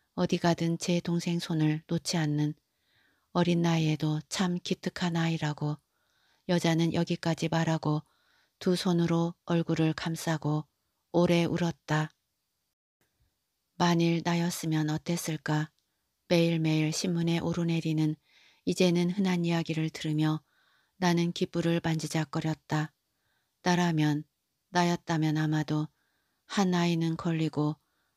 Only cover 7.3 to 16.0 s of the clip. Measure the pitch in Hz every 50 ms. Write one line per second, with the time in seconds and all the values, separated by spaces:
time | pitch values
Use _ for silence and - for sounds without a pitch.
7.3 | 160 - 170 160 165 165 165 160 160 156 - 156 147 151 - _ _ _ _ _
8.3 | _ _ _ _ _ - - 190 180 175 - 190 175 170 170 165 170 170 170 170
9.3 | 175 _ - - 170 170 165 - 165 160 160 160 156 - - 170 165 - - 170
10.3 | 160 151 - 151 151 151 - _ _ _ _ _ _ _ _ _ - 170 175 175
11.3 | 175 170 170 - - 170 175 170 - _ - - 151 156 156 156 _ _ _ _
12.3 | _ _ _ _ _ _ _ _ _ _ _ _ _ _ _ _ _ _ _ _
13.3 | _ _ _ _ _ _ _ _ _ - 175 175 170 170 170 170 170 170 165 175
14.3 | 175 170 170 175 175 - - 165 156 156 156 151 156 160 - - 170 170 - -
15.3 | 156 151 - - 151 151 151 156 _ _ _ _ _ _